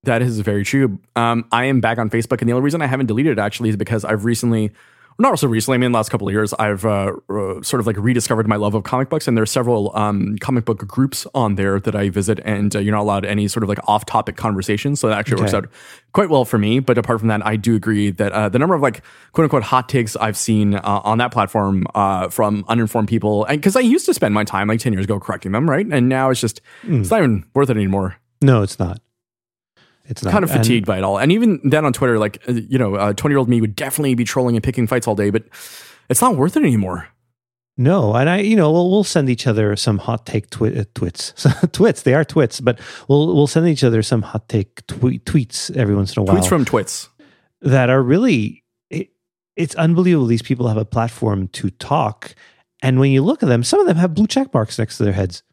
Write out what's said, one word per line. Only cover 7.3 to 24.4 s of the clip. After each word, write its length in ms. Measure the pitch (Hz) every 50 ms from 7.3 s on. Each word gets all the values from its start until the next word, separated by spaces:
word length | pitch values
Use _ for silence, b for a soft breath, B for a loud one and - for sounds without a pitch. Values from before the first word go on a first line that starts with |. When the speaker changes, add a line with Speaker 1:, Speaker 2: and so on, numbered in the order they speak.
| 98 107 98 95 92 80
Speaker 1:
sort 180 | - - - 123
of, 60 | 110
like, 100 | 113 104 98
rediscovered 500 | 101 120 127 120 - - 120 110 110 104
my 80 | 107
love 180 | 104 104 104 101
of 80 | 110 98
comic 240 | - - 127 135 -
books, 200 | 165 156 - -
and 80 | 120
there 60 | 113
are 40 | 110
several, 480 | 107 - 135 123 120 120 110 101 104 -
um, 400 | 107 104 104 104 98 92 98 107 104
comic 240 | - - 131 120 113
book 220 | - 113 98 - 101
groups 380 | - - 131 135 - - - - -
on 200 | 135 120 107 101
there 240 | 95 98 98 98 98
that 140 | 98 117 101
I 140 | 104 101 101
visit, 320 | 90 104 95 98 110 - -
and, 300 | 107 107 101 104 104 101
uh, 40 | 104
you're 160 | 101 104 107
not 80 | 107
allowed 220 | 104 104 101 98 95
any 220 | 98 104 104 104
sort 160 | 101 - 117
of, 60 | 110 95
like, 100 | 101 - -
off-topic 500 | - 104 107 - - - 113 104 - -
conversation, 600 | - - 113 104 95 95 - 104 101 - 143 143
so 120 | 143 - 113
that 100 | 107 101
actually 220 | 107 - - 92
works 120 | 110 101 104
Speaker 2:
Okay. 120 | 104 92
Speaker 1:
out 60 | - B B B B B B B B
quite 180 | - - 208 170
well 140 | 156 135 123
for 140 | - - 110
me. 220 | 104 107 113 131
But 180 | 131 - 123 123
apart 220 | 107 - 120 107
from 80 | 107 113
that, 180 | 107 104 98
I 100 | 107 110
do 180 | 107 101 120 113
agree 340 | 107 85 110 107 104 104 101
that, 220 | 92 - 107 101
uh, 160 | 87 104 107 104
the 100 | 95 120
number 160 | 143 175 190
of, 80 | 156
like, 200 | 143 131 110 - B B B B B B
quote-unquote 320 | _ - 165 147 156 135 107
hot 240 | - - 127 120 -
takes 280 | - 131 117 110 -
I've 200 | - 113 107 101
seen, 380 | - - - 110 107 107 101 101
uh, 60 | 98 - 104 101 101 -
on 140 | 104 110 113
that 120 | 123 123
platform, 560 | - 120 101 95 - 110 101 98 98 95 90 - -
uh, 340 | 104 101 98 98 92 95 90
from 360 | - - 113 104 104 104 95 -
uninformed 400 | 113 117 113 107 - 117 107 104
people, 360 | 117 113 104 107 107 104 107
and 180 | - 143 151
'cause 140 | - 196 190
I 40 | 254
used 260 | 254 226 254 370 -
to 80 | - -
spend 200 | - - - 104
my 100 | 208